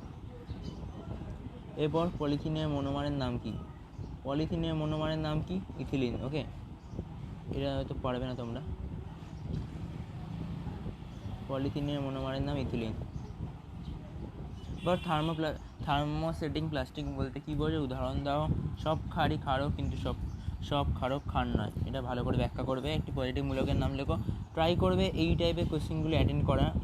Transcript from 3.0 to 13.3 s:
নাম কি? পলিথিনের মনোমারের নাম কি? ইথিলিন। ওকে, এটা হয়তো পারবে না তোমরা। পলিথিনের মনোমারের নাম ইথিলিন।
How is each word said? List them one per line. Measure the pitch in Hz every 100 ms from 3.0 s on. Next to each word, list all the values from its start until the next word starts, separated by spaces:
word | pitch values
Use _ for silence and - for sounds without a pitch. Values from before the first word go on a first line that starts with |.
| 143
নাম | 143 127 120
কি? | 110 - - - - - - -
পলিথিনের | 131 143 156 165 165 156
মনোমারের | 151 156 156 160
নাম | 151 156
কি? | - 185 - -
ইথিলিন। | 131 139 123 -
ওকে, | 123 147 - - - - - - - - - - -
এটা | 139 139 135
হয়তো | 131 131
পারবে | 131 123 127
না | 123
তোমরা। | 117 127 156 - - - - - - - - - - - - - - - - - - - - - - - - - - - -
পলিথিনের | 135 139 147 143 143
মনোমারের | 135 135 131 135
নাম | 139 127
ইথিলিন। | 120 120 113 - - - -